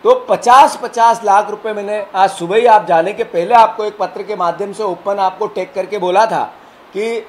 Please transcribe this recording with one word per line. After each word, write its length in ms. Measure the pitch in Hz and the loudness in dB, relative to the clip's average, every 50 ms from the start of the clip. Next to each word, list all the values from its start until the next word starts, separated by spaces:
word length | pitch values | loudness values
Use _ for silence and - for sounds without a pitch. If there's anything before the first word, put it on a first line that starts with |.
| - | 4
तो 220 | 220 254 - - - | 2 2 2 2 -2
पचास, 500 | 202 170 - 233 247 269 285 285 - - 247 | -2 0 4 4 6 6 6 4 2 -6 -12
पचास 380 | 226 - 233 226 233 226 - 214 | -8 -2 2 2 2 2 0 0
लाख 260 | 208 196 202 214 208 | 2 2 2 2 -2
रुपए 240 | 208 208 - 220 214 | -8 -10 -8 -8 -8
मैंने 320 | 208 202 202 214 214 196 - - | -8 -6 -6 -6 -6 -8 -6 0
आज 140 | 190 190 185 | 0 0 0
सुबह 280 | 175 - 170 170 196 | 0 -6 -6 -2 0
ही, 80 | 226 240 | 2 4
आप 200 | 240 220 208 - | 4 4 4 4
जाने 280 | - 170 165 165 190 208 | 2 2 2 2 0 -4
के 100 | 220 226 | -6 -8
पहले, 320 | 226 - 170 175 202 240 | -4 -2 -4 0 4 4
आपको 300 | 233 226 214 - - 214 | 4 4 4 2 -6 -8
एक 120 | 208 202 | -8 -4
पत्र 260 | - 190 185 - 196 202 | -6 -6 -6 -6 -12 -10
के 120 | 185 214 | -10 -6
माध्यम 380 | 190 180 170 170 170 202 202 196 | -4 -4 -4 -2 -4 -8 -8 -6
से 100 | 214 214 | -6 -6
ओपन 320 | 196 175 - - 196 202 | -6 -6 -6 -6 -6 -2
आपको 320 | 202 190 185 185 - 214 | -2 -2 -2 -2 -4 -8
टैग 220 | 202 - 202 185 185 - | -6 -6 -8 -8 -6 -6
करके 220 | 196 180 170 208 | -8 -6 -6 -6
बोला 280 | 208 180 180 180 196 226 | -4 -4 0 2 2 2
था 280 | 196 185 147 113 - - - - - - - - - - | 2 0 -4 -4 -6 -10 -20 -20 -20 -20 -20 -20 -12 -8
कि 340 | 190 214 226 233 226 220 | -6 -6 -4 -6 -8 -10